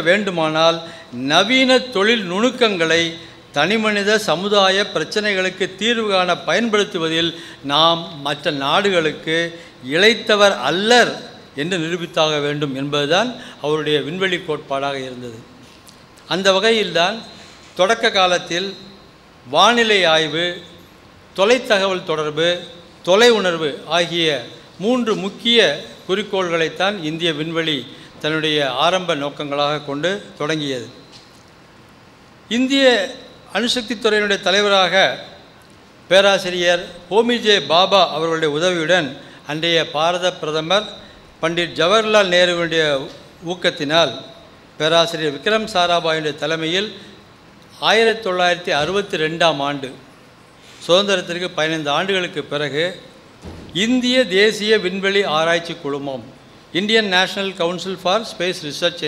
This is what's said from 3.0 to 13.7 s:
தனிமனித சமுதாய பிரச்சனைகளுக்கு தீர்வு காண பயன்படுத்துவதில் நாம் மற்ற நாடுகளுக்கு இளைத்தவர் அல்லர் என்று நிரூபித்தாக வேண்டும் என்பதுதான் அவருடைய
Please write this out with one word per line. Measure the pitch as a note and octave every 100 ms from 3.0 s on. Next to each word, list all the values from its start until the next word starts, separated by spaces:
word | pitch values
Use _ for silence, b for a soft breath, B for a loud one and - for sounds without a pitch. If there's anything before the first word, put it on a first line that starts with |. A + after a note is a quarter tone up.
| E3 E3 B B -
தனிமனித | D3 D#3+ A3 G#3+ G#3 G3+ G#3+ G#3
சமுதாய | D#3+ G3+ G#3 F#3+ F#3+ G3+
பிரச்சனைகளுக்கு | E3+ D#3 G#3+ G#3 F#3+ F#3 F#3 F#3 -
தீர்வு | G#3+ A3+ G#3+
காண | F#3+ F3+ E3+ -
பயன்படுத்துவதில் | F3 A#3 G#3 G3 F3+ D#3+ D#3+ E3+ D#3+ B B C3+
நாம் | D3 E3 E3+ F#3 D#3 C#3+
மற்ற | D3 F3 C#3+
நாடுகளுக்கு | C#3 F3 G3+ F3 D#3 - D#3+ E3 E3+ E3 B B B2+ D#3
இளைத்தவர் | G#3+ A#3 - G#3 G3+ D3+ B2+
அல்லர் | E3+ G#3+ A#3+ F3 A#2+ - - - C3+
என்று | D#3+ F#3
நிரூபித்தாக | D#3+ F3 E3+ E3+ D#3 D3+
வேண்டும் | D3 D3 C#3+ C3
என்பதுதான் | C#3+ D3 C#3+ F3 B3 A#3+ B B
அவருடைய | D3